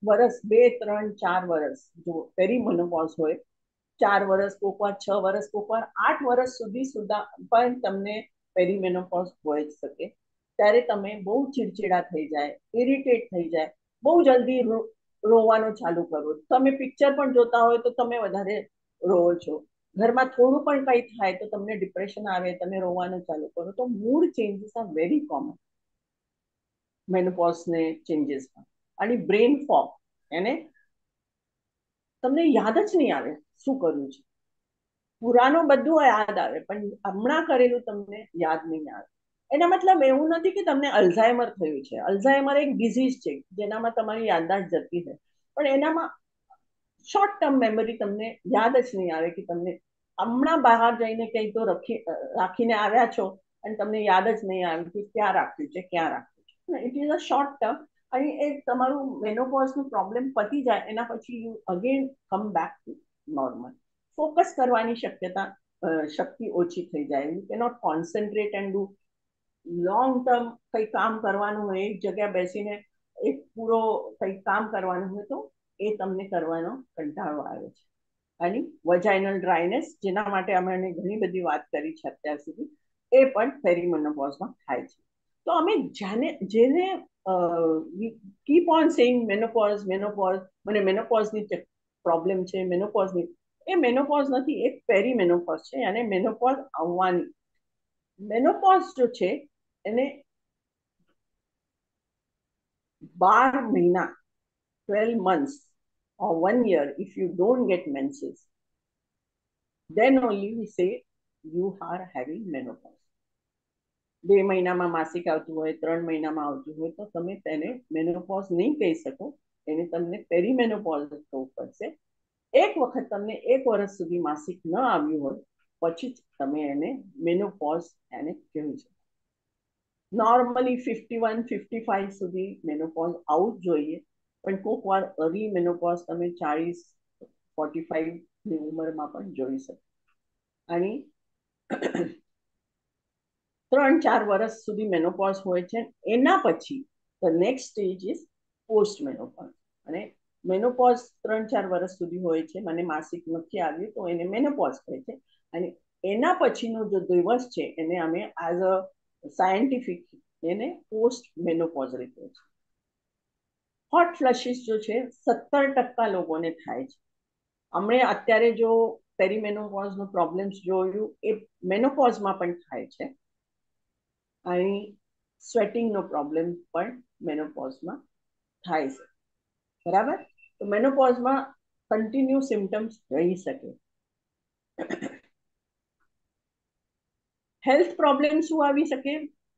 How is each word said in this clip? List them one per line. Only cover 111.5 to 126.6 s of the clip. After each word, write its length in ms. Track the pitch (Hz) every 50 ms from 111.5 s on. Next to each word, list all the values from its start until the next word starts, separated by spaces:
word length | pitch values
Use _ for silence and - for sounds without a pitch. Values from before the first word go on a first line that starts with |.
| 160 175 185
are 380 | 196 185 - 170 165 170 185 185 175 - 131
having 280 | 127 143 165 220 220
menopause. 560 | 185 147 131 123 120 113 - _ - _ _ _ _ _ _ _ _ _ _ _ _ _ _ _ _ _ _ _ _ _ _ _ _ _ _ -
બે 200 | 175 202 196 196
મહિનામાં 480 | 202 190 185 180 180 180 180 175 170
માસિક 360 | 165 160 160 - - 175 175 175
આવતું 280 | 156 156 - 165 160
હોય, 180 | 156 156 156 156
ત્રણ 320 | - 156 160 165 170 170
મહિનામાં 420 | 165 160 156 156 156 156 156 147 147
આવતું 300 | 135 135 135 151 156 156
હોય, 140 | 160 165
તો 140 | 160 - 208
તમે 300 | 214 - 170 175 185 202
તેને 460 | 202 - 156 156 151 156 208 254 - _ -
મેનોપોઝ 540 | 160 156 160 170 170 180 175 - 196 196 196 -
નહીં 220 | 170 170 190 269 302
કહી 200 | 302 208 175 160
શકો, 460 | 160 - 135 - - 190 294 - _ _ _ _ _ - 151
એને 200 | 156 160 175 170
તમને 380 | 165 170 175 170 185 214 - -
પેરીમેનોપોઝ 800 | 170 170 180 226 262 247 240 226 214 208 202 165 156 143 147 147
જ 60 | 147
કહેવું 400 | - - - - 131 131 131 - -
પડશે. 420 | 123 - - - 214 311 320 _ _ _ _ _ _ _ _ _ _ _ -
એક 240 | 269 370 415 - 330
વખત 300 | 254 247 - 262 - -
તમને 220 | 214 202 208 214 220
એક 340 | - - 202 254 269 262 254
વર્ષ 220 | 214 202 202 196
સુધી 300 | - - 175 165 175 175
માસિક 420 | 165 147 151 151 - - 175 - -
ન 120 | 160 165 220
આવ્યું 440 | 262 240 196 165 147 151 160 151
હોય, 180 | 139 135 - - - _ _ _ _ _ _ -
પછી 320 | - 170 165 - 262 247 233
જ 40 | _ _ _ _ -
તમે 220 | 139 135 147 151